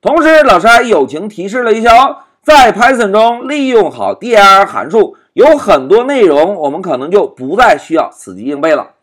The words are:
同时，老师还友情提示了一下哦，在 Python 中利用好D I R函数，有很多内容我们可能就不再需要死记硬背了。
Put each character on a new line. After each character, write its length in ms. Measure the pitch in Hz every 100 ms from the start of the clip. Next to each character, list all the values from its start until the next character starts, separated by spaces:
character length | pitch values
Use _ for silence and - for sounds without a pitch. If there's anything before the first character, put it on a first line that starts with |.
同 200 | - 311
时， 220 | 311 311
老 160 | 277 185
师 80 | 220
还 140 | 233
友 240 | 247 190 131
情 240 | 151 208
提 180 | - 190
示 160 | 240
了 80 | 240
一 100 | 220
下 140 | 233 233
哦， 220 | 269 - _ _
在 320 | - 302 247
Python 380 | 202 240 262 214
中 360 | 208 226 240 262
利 200 | 294 269
用 240 | 233 165
好 220 | 120 98
D 220 | - 233 226
I 60 |
R 240 | 196 196 196
函 240 | - 131
数， 280 | 214 190 - _
有 240 | - 175 202
很 300 | - 156 131
多 180 | 208 254
内 160 | 277
容 340 | 196 143 165 202
我 140 | 147
们 120 | 151
可 160 | 190 127
能 140 | 143
就 160 | 196 156
不 280 | - 131 196
再 220 | 233 147
需 160 | -
要 160 | 160 131
死 240 | - - 92
记 80 |
硬 180 | 123 143
背 120 | 160 143
了。 160 | - _